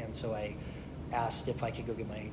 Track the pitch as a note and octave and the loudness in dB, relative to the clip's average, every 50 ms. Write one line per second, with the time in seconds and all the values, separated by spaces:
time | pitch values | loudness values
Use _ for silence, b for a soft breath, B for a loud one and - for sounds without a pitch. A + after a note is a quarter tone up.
0 | A#2 A2 A2 - B2 A2+ A2 G#2 G#2 G#2 G#2 B B B B B B B B B | -2 -2 -2 0 0 0 0 0 0 -2 -2 B B B B B B B B B
1 | - - - A#2+ A#2 A2+ - - - C3 A#2 - A#2 A2+ A2+ - A2+ A#2+ A2+ G#2+ | -2 0 2 4 4 4 4 2 2 2 2 2 2 0 2 0 0 0 0 0
2 | A2 G2+ G#2+ G#2+ G#2+ - | -2 -2 -2 -2 -4 -4